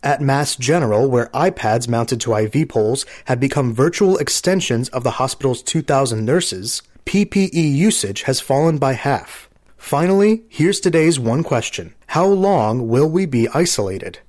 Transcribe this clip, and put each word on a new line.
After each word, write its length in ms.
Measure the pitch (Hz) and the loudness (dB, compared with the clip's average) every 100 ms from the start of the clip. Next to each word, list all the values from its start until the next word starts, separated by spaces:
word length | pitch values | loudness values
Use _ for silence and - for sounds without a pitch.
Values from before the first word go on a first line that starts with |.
At 160 | 143 143 | -2 0
Mass 340 | 139 135 143 | 0 0 -2
General, 560 | - 123 165 131 104 135 | -4 0 0 2 2 2
where 200 | 123 120 | 2 0
iPads 540 | 123 175 185 107 113 120 | 0 0 0 -2 0 0
mounted 320 | 117 117 120 | -2 -2 -4
to 120 | 120 | -2
I 140 | 107 110 | 0 0
V 180 | 139 | 0
poles 420 | 156 - 107 135 - - | 0 0 0 -2 -6 -14
have 160 | - 127 | -4 -2
become 340 | 135 147 127 | 0 0 -2
virtual 440 | 113 151 175 196 190 | 2 0 2 2 2
extensions 680 | - - - 185 - 117 127 | 0 -2 0 0 0 -2 -2
of 120 | 131 | -4
the 80 | 120 | -4
hospital's 540 | - 131 - 135 123 | -2 -4 -2 -4 -2
two 180 | - 165 | -2 -4
thousand 420 | 151 139 135 110 | 0 0 0 -2
nurses, 580 | 110 165 170 92 101 - - - | 0 0 0 -6 -8 -8 -10 -16
P 200 | - 202 | -2 0
P 260 | 202 202 190 | 2 2 0
E 140 | 170 156 | 2 2
usage 560 | 139 202 - 98 98 | 2 2 2 -4 -6
has 160 | - 135 | -4 -4
fallen 400 | - 135 160 156 | 0 2 2 2
by 140 | 135 | -2
half. 580 | 123 139 123 - - - _ _ - | -2 -2 -4 -6 -20 -20 _ _ -18
Finally, 680 | - 139 175 196 208 220 - | -4 0 2 4 4 2 -2
here's 300 | - 160 196 | 0 0 2
today's 400 | 190 160 160 147 | 2 4 4 2
one 240 | 113 123 | 0 -2
question. 500 | - 123 - - 85 - - | 0 -2 -2 -10 -14 -18 -6
How 200 | 151 185 | 0 2
long 600 | 196 196 185 107 120 113 | 4 4 2 2 0 0
will 240 | 120 156 | 2 2
we 160 | 165 190 | 2 0
be 220 | 127 113 | 0 0
isolated? 720 | 139 175 - 101 95 90 - | 2 0 0 -4 -4 -10 -14